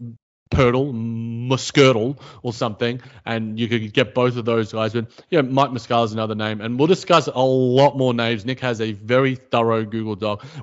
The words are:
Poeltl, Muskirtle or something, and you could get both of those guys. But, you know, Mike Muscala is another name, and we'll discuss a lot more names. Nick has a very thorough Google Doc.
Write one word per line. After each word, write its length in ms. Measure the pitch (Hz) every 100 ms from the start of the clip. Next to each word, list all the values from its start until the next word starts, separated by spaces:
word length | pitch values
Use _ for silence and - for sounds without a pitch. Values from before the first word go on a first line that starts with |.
| 120 117 _ _ _
Poeltl, 420 | - 127 123 143 117 113 113 117 117 123
Muskirtle 680 | 127 - - 135 117 117 143 - -
or 100 | 123
something, 480 | 113 120 107 120 123 131 -
and 340 | - 113 110 110
you 100 | 117
could 220 | 117 110
get 200 | 101 104
both 220 | - 123 123
of 80 |
those 260 | 113 117 110
guys. 220 | 110 110
But, 180 | 117 113 - -
you 100 | 165
know, 80 | 127
Mike 220 | 135 139
Muscala 340 | 127 - 117
is 80 | 117
another 220 | 110 110
name, 260 | 107 107 107
and 180 | 110 123
we'll 100 | 156
discuss 380 | 185 - 170 143
a 140 | -
lot 560 | 131 131 127 127 143 135
more 160 | 127
names. 320 | 120 117 117
Nick 160 | 107 127
has 220 | 127 113
a 100 | 113
very 420 | 101 107 127 135
thorough 520 | 127 _ 123 113 113 110
Google 280 | 110 110
Doc. 300 | 101 107 104 - 147